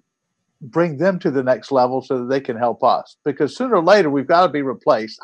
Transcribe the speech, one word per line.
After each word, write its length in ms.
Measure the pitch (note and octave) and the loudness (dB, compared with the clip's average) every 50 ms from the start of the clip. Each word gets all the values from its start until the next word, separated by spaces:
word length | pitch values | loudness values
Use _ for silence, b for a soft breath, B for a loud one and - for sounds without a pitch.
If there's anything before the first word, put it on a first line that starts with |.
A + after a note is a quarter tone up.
| _ _ _ _ _ _ _ _ _ _ _ _ D#3 | _ _ _ _ _ _ _ _ _ _ _ _ -20
bring 340 | B2 G#2+ E3 E3+ F3 D3 C3 | -6 -2 0 0 0 0 0
them 200 | D#3+ F#3+ F#3+ F3 | 0 0 0 0
to 120 | - F3+ | -2 -2
the 120 | C3 C#3 B2+ | 0 0 0
next 280 | B2+ B2+ A2 - - | 0 0 -2 -2 -2
level 300 | C#3 B2+ B2 B2+ C3 C3 | 0 2 2 2 0 -4
so 180 | B2 - C3+ B2+ | -4 -4 -4 -4
that 100 | B2 A#2+ | -2 -2
they 100 | C3+ C#3 | -4 -4
can 160 | C3+ - A#2+ | -2 -4 -4
help 280 | A2 A#2+ A#2+ A2+ - - | -2 -2 -2 -2 0 0
us. 340 | A#2+ G2+ D#2+ - - _ _ _ | 2 2 0 -2 -8 _ _ _
Because 300 | D3+ C3 - D#3 C3 - | -6 -4 -2 -4 -4 -2
sooner 200 | - B3+ C4 A#3 | -6 -2 0 0
or 80 | F#3 D#3+ | 2 4
later, 260 | F3 G3+ G#3+ F#3 D3+ | 4 4 4 4 2
we've 180 | C#3 C#3+ B2+ - | 0 -2 0 2
gotta 240 | E3 E3+ F#3 F3+ | 2 2 4 2
be 100 | - D3 | 0 -2
replaced. 580 | C#3 C3+ B2 - - D3+ C#3 A2+ A2 A2 - - | -4 -4 -6 -2 0 0 0 0 -2 -6 -12 -8